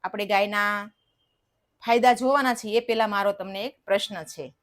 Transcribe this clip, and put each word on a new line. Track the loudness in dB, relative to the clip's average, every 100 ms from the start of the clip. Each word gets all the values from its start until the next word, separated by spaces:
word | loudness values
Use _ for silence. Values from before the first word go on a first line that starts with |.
આપણે | -6 -6 0
ગાયના | 2 2 2 0 -2 -6 _ _ _ _ _ _ _ _ _ 2
ફાયદા | 4 6
જોવાના | 4 2 2 2
છે | -2 0
એ | -2
પહેલા | 0 0 0
મારો | 0 -2
તમને | -2 -8 -8 -10
એક | _ -2
પ્રશ્ન | -2 0 -10
છે | -14 -14 -14 _